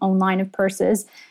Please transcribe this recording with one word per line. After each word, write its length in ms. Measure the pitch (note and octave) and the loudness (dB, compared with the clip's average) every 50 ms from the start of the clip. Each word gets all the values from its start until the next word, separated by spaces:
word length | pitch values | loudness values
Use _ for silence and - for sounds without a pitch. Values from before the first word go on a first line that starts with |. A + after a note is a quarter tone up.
| - | -2
own 160 | G3 F#3+ F#3+ | 0 2 2
line 220 | F#3 F#3+ F#3 F#3 | 2 2 0 0
of 120 | F#3+ F#3+ - | -2 -4 -2
purses. 540 | - G3 F#3+ F#3+ - F#3+ F#3 G#3+ G3+ - - - - - - | -2 -2 -2 0 0 0 0 0 0 -2 -8 -16 -20 -20 -20